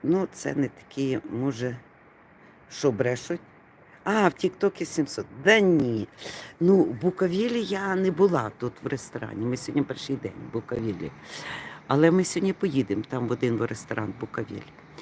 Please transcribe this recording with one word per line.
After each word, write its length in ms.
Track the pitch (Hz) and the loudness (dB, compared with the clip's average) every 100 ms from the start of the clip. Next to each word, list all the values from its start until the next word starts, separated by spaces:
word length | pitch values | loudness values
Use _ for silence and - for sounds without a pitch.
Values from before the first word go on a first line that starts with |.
Ну, 240 | 127 185 180 | 2 0 0
це 240 | - 143 143 | -4 -4 -2
не 120 | 131 | -2
такі, 520 | - - - 135 131 - | -4 -14 -4 -2 -2 -4
може, 460 | 113 135 113 123 120 - _ - _ _ _ - _ - | -4 -4 -2 -6 -6 -16 _ -20 _ _ _ -20 _ -18
що 220 | - 143 | 0 2
брешуть. 500 | 104 123 123 - 175 - - _ _ - - | 2 0 -2 -6 -8 -10 -20 _ _ -20 -8
А, 240 | - 214 190 | -2 4 4
в 60 | |
Тіктокі 520 | - 185 - 202 - 160 | 4 -4 0 0 0 -4
сімсот. 400 | - 143 - - 120 | -2 -2 -4 -10 0
Да 160 | 151 220 | 4 6
ні. 480 | 190 165 131 113 104 - - - - - | 6 4 4 0 -4 -10 -14 -12 -16 2
Ну, 180 | 170 190 | 6 6
в 160 | 90 | 6
Буковелі 720 | 117 175 180 185 180 240 240 | 2 -2 0 0 2 0 0
я 320 | 190 196 196 190 | -2 -4 -2 0
не 160 | 190 | 0
була 400 | 160 196 156 110 - | 4 4 4 -2 -4
тут 160 | 123 - | -8 -6
в 40 | - | -6
ресторані. 580 | 135 - 123 110 104 117 | -6 -6 -10 -8 -4 -4
Ми 120 | 127 | -4
сьогодні 260 | - 147 | -2 -2
перший 320 | 135 131 - 135 | -2 -6 -6 -6
день 160 | 95 - - | -6 -10 -8
в 40 | |
Буковелі. 580 | 117 - 117 113 87 78 - - - - - - - - | -8 -6 -4 -4 -4 -8 -12 -16 -14 -12 -12 -14 -18 0
Але 240 | 135 165 | 6 6
ми 120 | 185 | 6
сьогодні 300 | 180 175 190 | 2 0 0
поїдемо 500 | 185 196 139 110 101 110 | 0 0 0 0 -2 -4
там 180 | 127 120 | -4 -2
в 40 | |
один 340 | 120 123 117 117 | 0 0 0 -2
ресторан 480 | 117 - 110 107 - | -4 -6 -6 -6 -6
в 20 | |
Буковелі. 440 | 113 - 110 101 - - - - | -8 -6 -8 -10 -12 -20 -20 -18